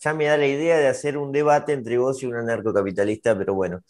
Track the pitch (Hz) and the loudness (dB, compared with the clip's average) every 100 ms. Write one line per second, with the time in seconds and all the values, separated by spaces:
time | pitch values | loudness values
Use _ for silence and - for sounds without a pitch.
0 | 151 156 147 151 139 139 165 160 135 127 | -4 -2 2 2 2 0 2 2 2 0
1 | 147 143 143 139 147 147 143 143 110 120 | -4 -4 -2 0 4 2 2 -4 0 0
2 | 127 131 127 120 117 110 107 101 98 92 | 0 0 -4 -4 -2 -2 0 0 0 0
3 | 101 107 117 101 98 95 92 90 | -2 0 0 0 0 -2 -2 -6